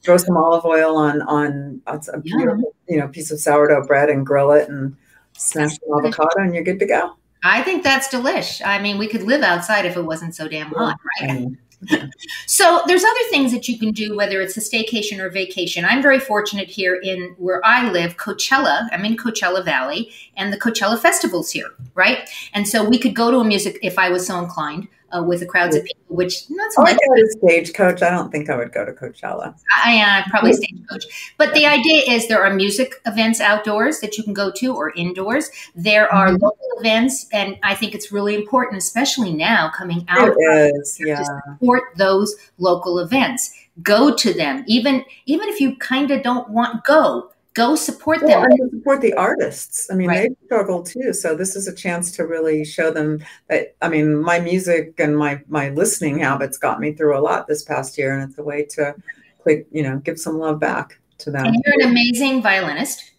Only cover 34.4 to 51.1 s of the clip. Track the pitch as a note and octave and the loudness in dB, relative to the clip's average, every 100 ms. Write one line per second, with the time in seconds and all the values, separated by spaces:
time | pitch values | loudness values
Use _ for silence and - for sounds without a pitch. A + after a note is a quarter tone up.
34.4 | G3+ F#3+ B3+ C4 D3+ E3+ F3 F3+ G3 B3+ | -4 -2 -4 -4 -6 -4 -6 -4 -4 -2
35.4 | - - - F3 F#3 G#3+ G#3+ G3+ F#3+ F#3 | -4 -12 -20 -6 2 4 6 4 4 4
36.4 | D5+ - C5 A#4+ A3+ A3 B3 C4 - G#3 | 2 0 -8 -4 0 2 2 -2 -4 -4
37.4 | G3 G3 G3+ G3+ G#3+ G3+ - G3+ G3+ G#3 | -4 -4 -2 -2 -4 -6 -8 -4 -2 -2
38.4 | G#3 C4 A#3 G3 - A3+ C#4 - G3+ D#3 | 0 0 0 -4 -4 -2 -2 0 -2 0
39.4 | F3+ A3 D#3+ - F3+ E3+ F3 F3+ A#3+ - | 2 2 2 -4 -6 -6 -2 4 4 4
40.4 | D#3+ D#3 D3 C#3+ C#3+ - D#3 D3 C#3+ C#3+ | 4 6 4 2 -6 -6 -4 -4 -4 -8
41.4 | C#3+ C#3+ B3 B3 - E3 G3 F#3+ G#3+ - | -12 -2 2 2 0 0 2 2 0 -4
42.4 | - _ F3+ F3 F3+ F3 E3+ C4 A#3+ - | -16 _ 0 0 0 -4 0 0 0 -2
43.4 | - - _ - E3 G#3 C#4+ A#3 A3 E3+ | -8 -10 _ -10 2 4 6 4 0 0
44.4 | D3+ C3+ C3+ A#3 A#3+ C4 - - - D#4+ | -2 -4 0 2 2 0 -2 -18 -4 -2
45.4 | G#4 G#4 C4+ - - C4 C#4+ C4+ B3 B3 | -2 0 -2 -2 -4 -2 0 0 0 -4
46.4 | - G#3+ A#3+ A#3 - D#4 A#3 A#2+ - _ | -2 -2 -2 -2 2 4 4 0 -8 _
47.4 | _ - A#3 D#4 - - - D#4+ D#4 D4+ | _ 0 2 2 -2 -6 -2 2 6 6
48.4 | B3+ B3+ B3+ A3+ - C4+ A3+ - F#3+ C#4+ | 8 6 4 -2 0 2 2 2 0 0
49.4 | - - - - - F#3+ F3+ F3 A3+ C4 | -4 -6 -10 -10 -4 -2 0 2 0 -2
50.4 | _ A3+ G3 F3+ F3 A#3+ C4 | _ -2 0 -2 -4 -6 -4